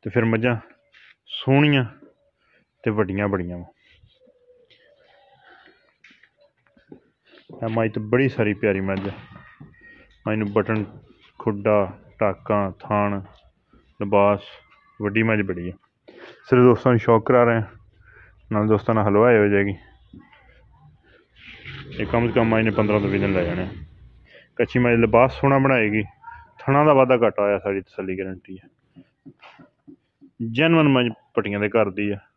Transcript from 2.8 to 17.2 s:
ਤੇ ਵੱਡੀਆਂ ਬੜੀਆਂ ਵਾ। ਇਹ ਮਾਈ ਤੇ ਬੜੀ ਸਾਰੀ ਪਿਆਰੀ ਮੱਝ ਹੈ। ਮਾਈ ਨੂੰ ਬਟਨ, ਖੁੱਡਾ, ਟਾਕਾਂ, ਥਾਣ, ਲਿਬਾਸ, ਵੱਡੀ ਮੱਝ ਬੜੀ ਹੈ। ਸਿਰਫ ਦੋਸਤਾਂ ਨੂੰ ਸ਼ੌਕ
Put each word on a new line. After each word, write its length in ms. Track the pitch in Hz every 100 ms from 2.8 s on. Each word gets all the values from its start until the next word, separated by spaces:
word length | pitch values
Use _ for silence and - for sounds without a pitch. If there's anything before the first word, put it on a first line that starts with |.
ਤੇ 80 | -
ਵੱਡੀਆਂ 380 | 107 95 95 104
ਬੜੀਆਂ 300 | 95 87 87
ਵਾ। 60 | 85 _ _ _ _ _ _ _ _ _ _ _ _ _ _ _ _ _ _ - _ _ _ _ _ _ _ _ 571 _ _ _ _ - _ _ _ - _ -
ਇਹ 60 | 113
ਮਾਈ 200 | 113 113
ਤੇ 120 | 113
ਬੜੀ 280 | 107 123 135
ਸਾਰੀ 260 | - 104
ਪਿਆਰੀ 260 | 101 107 98
ਮੱਝ 280 | 95 95 98
ਹੈ। 60 | - - - - _ - _ - - _ _ -
ਮਾਈ 100 | 110
ਨੂੰ 160 | 104
ਬਟਨ, 320 | 107 104 110 104 - _ _ _ _
ਖੁੱਡਾ, 600 | - 101 104 104 95 - - _
ਟਾਕਾਂ, 540 | 107 - - 104 98 90
ਥਾਣ, 400 | - 104 104 101 92 _ _ _ _
ਲਿਬਾਸ, 680 | _ _ _ 101 101 101 101 - - _ _ _ _
ਵੱਡੀ 200 | 104 104
ਮੱਝ 200 | 113 107
ਬੜੀ 280 | 98 87 87
ਹੈ। 60 | 90 _ _ - -
ਸਿਰਫ 440 | - - - 127
ਦੋਸਤਾਂ 300 | 123 113 131
ਨੂੰ 60 | 117
ਸ਼ੌਕ 280 | 113 113